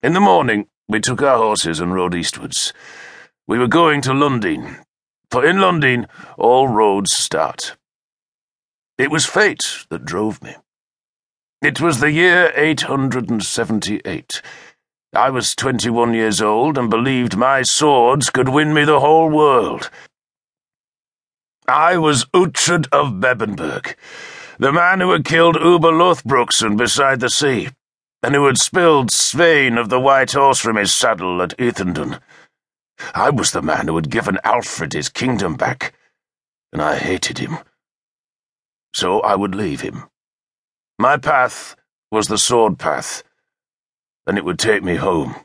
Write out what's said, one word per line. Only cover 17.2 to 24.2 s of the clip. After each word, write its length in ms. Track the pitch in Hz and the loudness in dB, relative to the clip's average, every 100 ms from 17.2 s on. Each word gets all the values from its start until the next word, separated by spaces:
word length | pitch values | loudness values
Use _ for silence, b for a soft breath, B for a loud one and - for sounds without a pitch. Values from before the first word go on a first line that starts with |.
| 120 95 | -2 0
my 260 | 127 135 | 0 2
swords 680 | 127 - 151 135 120 139 - | 0 0 4 6 4 4 0
could 200 | 131 127 | 0 0
win 220 | 139 151 | 2 2
me 120 | 151 | 2
the 160 | 147 147 | 4 4
whole 280 | 143 160 160 | 4 4 4
world. 640 | 151 151 127 95 - - B B _ _ _ _ _ _ _ _ _ _ _ _ _ _ _ - | 4 4 4 0 -6 -12 B B _ _ _ _ _ _ _ _ _ _ _ _ _ _ _ -2
I 300 | 139 165 180 | 2 2 2
was 260 | 156 139 - | 2 0 2
Uhtred 540 | - 180 127 - 170 139 | 2 2 0 -2 0 0
of 300 | 143 143 95 | 0 0 0
Bebbanburg, 760 | 127 123 107 95 80 - - - B B | -2 0 -4 -6 -8 -8 -12 -16 B B